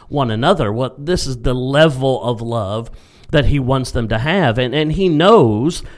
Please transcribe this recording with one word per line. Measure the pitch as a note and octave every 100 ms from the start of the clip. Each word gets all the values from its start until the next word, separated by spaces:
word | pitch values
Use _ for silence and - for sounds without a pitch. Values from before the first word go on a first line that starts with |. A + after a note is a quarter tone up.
| -
one | D3 B2
another." | G#2+ C#3 F#3 A2
Well, | A2 C3 -
this | C#3+ F3+ C#3+
is | B2
the | C3 B2
level | B2+ C#3 D#3+ C3 C3+ B2+
of | A#2 A2+
love | A#2 A#2 G2 G#2+ A#2 - - _ -
that | D3+
he | C3+ C#3+
wants | B2+ C3+ B2
them | B2+ A2+
to | A2
have. | C#3+ F#3+ C#3+ A2
And, | B2+
and | C#3+ D#3
he | D#3 F#3
knows, | D3+ F3+ A3+ A#2+ G#2 C#3+ - -